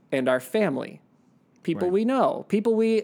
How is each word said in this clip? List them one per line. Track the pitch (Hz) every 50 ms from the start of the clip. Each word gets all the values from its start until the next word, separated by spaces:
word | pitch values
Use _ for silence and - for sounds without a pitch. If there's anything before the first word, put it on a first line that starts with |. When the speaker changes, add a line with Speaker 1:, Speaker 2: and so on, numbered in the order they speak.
| _ _
Speaker 1:
and | 143 135 127
our | 131 127 127
family, | - - - 220 208 165 - - - - - - _ _ _ _ _ _ _ _ _ _ _ _ -
people | 170 165 196 180
Speaker 2:
Right. | 180 185
Speaker 1:
we | 208 226
know, | 247 269 254 185 - - - - -
people | 196 220 208 233 220
we, | 220 226 226 220 214